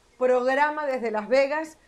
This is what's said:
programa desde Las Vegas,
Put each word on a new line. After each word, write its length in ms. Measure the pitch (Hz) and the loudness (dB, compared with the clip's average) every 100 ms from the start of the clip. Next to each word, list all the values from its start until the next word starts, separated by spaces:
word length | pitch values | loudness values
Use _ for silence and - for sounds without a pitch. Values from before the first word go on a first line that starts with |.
| _ _ | _ _
programa 680 | 254 254 247 269 294 302 294 | 2 2 2 2 0 0 -4
desde 260 | 254 226 | -4 -2
Las 180 | 214 208 | -4 0
Vegas, 480 | 262 269 302 320 - | 2 2 -2 -6 -14